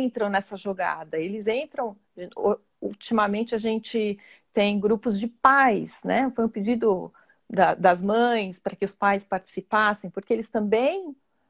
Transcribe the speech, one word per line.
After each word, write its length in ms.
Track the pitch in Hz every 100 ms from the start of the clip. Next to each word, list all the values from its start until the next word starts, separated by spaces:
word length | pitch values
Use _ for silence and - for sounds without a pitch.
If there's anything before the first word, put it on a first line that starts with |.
| 254
entram 240 | 233 208
nessa 260 | 196 - 196
jogada. 640 | 208 185 170 156 160 160
Eles 280 | 170 220 208
entram, 500 | 233 302 - 240 202 _ - 180 -
u-, 180 | 196 208 _ _
ultimamente 720 | 202 202 - 226 208 208 233
a 40 | 226
gente 600 | 220 220 214 233 214 202 - - _
tem 260 | - 202 208
grupos 400 | 202 220 240 196
de 80 | 233
pais, 760 | - 262 277 262 196 160 - 185
né? 260 | 202 262
Foi 120 | 240 226
um 40 |
pedido 640 | 226 202 240 226 185 170 - _ _ _
da, 260 | 180 170 170
das 260 | 180 180
mães 560 | 196 220 240 233 190 180
para 160 | 196 -
que 100 | 190
os 100 | -
pais 300 | 202 202 -
participassem, 840 | 190 - - - 214 214 208 185
porque 240 | 196 -
eles 140 | 226 226
também, 640 | 226 208 220 269 381 349 269 _ _ _